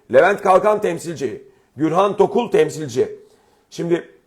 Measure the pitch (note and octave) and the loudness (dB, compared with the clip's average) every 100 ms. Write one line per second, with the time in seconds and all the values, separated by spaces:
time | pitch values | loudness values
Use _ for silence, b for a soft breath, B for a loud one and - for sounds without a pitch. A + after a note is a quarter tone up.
0 | B B2 F3 G3+ G3 F#3 G#3+ G#3+ F3+ E3 | B 4 4 2 2 2 2 0 -2 -6
1 | D#3 D3 B2+ G2+ - b b - D#3 E3+ | -8 -8 -8 -10 -18 b b -4 -2 2
2 | G3+ F#3+ F#3 A#3 A#3 F3+ D3+ C3+ D3 A#2+ | 0 2 0 0 0 0 0 -2 -6 -4
3 | G#2 - _ b b b b - E3+ E3+ | -4 -6 _ b b b b -8 -4 -4
4 | - _ | -6 _